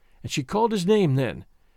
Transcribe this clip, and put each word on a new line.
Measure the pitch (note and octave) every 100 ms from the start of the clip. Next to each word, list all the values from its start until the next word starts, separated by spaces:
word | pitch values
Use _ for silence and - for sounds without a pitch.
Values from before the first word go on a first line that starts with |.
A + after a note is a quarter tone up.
| _ -
and | -
she | -
called | C3 G3+ A3+
his | G#3+ F3
name | G#3+ F3 C3
then, | B2 C2+ - _ _